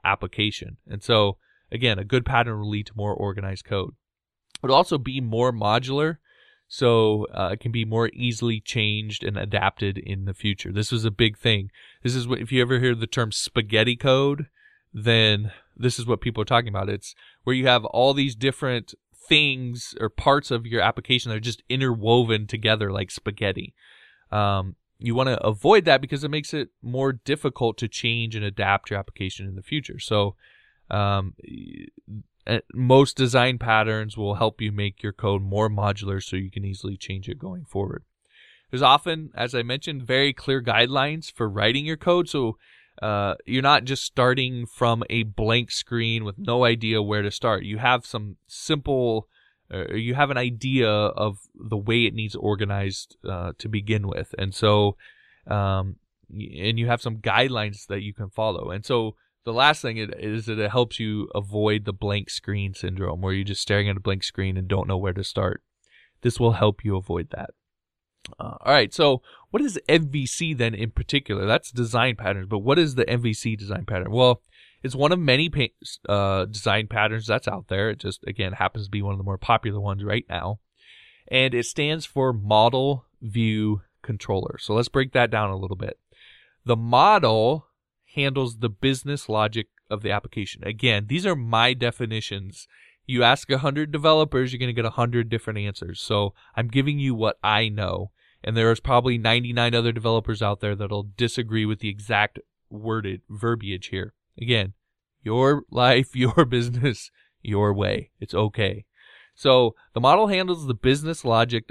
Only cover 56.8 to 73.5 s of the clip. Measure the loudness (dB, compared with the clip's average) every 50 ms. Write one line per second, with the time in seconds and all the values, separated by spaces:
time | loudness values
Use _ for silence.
56.8 | 0 0 0 -2 -2 -8 -8 -4 -2 2 2 2 2 2 0 -2 -4 -4 -8 -12
57.8 | -10 -8 -8 -6 -6 -8 -8 -10 -12 -8 -4 -2 -2 -2 -2 -4 -6 -6 -8 -8
58.8 | -4 0 0 0 0 -2 -6 _ _ _ _ _ _ -4 2 4 4 4 4 2
59.8 | -2 -6 -4 -4 -6 -6 -8 -8 -6 -4 -4 -4 -4 -4 -4 -2 -2 0 2 0
60.8 | 0 0 -2 -6 -4 -4 -2 -4 -4 -4 -4 -6 -6 -4 -2 0 2 2 2 2
61.8 | -2 -4 -8 -6 -4 -2 -2 -2 -4 -6 -12 -10 -6 -4 -4 -4 -4 -6 -6 -6
62.8 | -6 -6 -4 -4 -4 -4 -4 -4 -2 -2 -2 -2 -2 -4 -6 -6 -2 0 0 2
63.8 | 2 0 -2 -2 -2 -2 -2 -2 -4 -6 -4 -4 -2 -2 -2 -2 -2 0 0 0
64.8 | 0 0 -2 -2 -2 -2 -4 -4 -6 -4 -2 -2 -2 -2 -2 -6 -10 _ _ _
65.8 | _ _ _ _ _ _ _ _ -2 -2 0 4 4 4 4 4 4 2 2 0
66.8 | -2 -2 -2 -2 -2 -4 -4 -4 -4 -6 -10 -12 -12 -14 -16 _ _ _ _ _
67.8 | _ _ _ _ _ _ _ _ _ -20 -14 -12 -12 -12 -12 -4 2 4 4 4
68.8 | 4 2 2 4 4 4 4 2 -2 -14 -20 -20 -14 _ -2 -2 0 0 -4 -4
69.8 | 2 4 4 4 4 0 -2 -4 -4 -4 -4 -4 -4 -4 -2 -2 -2 -2 -2 -4
70.8 | -6 -4 -4 -4 -4 -2 -2 -2 -2 -2 -4 -2 0 0 0 0 -2 -6 -4 -4
71.8 | -4 0 0 0 0 0 -2 -2 -4 -4 -4 -4 -4 -4 -4 -2 0 2 4 4
72.8 | 2 2 2 0 0 2 0 0 0 -2 -2 -2 -2 -4